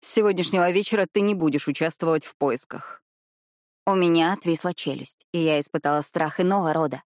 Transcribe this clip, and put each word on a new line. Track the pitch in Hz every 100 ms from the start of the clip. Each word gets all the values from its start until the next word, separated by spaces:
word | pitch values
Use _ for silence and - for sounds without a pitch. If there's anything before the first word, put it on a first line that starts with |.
С | -
сегодняшнего | - 208 185 175 190 175
вечера | 180 208 220 185
ты | -
не | 202
будешь | 202 160 143 -
участвовать | 143 165 - 165 160
в | - -
поисках». | 143 120 - - - - _ _ _ _ _ _ _ _ -
У |
меня | 190 175 165 165
отвисла | 196 175 165 180
челюсть, | 175 - 135 - - _
и | 175
я | 160 151
испытала | 147 160 147 147
страх | 147 - 160 -
иного | 180 196 170
рода. | 156 156 131 _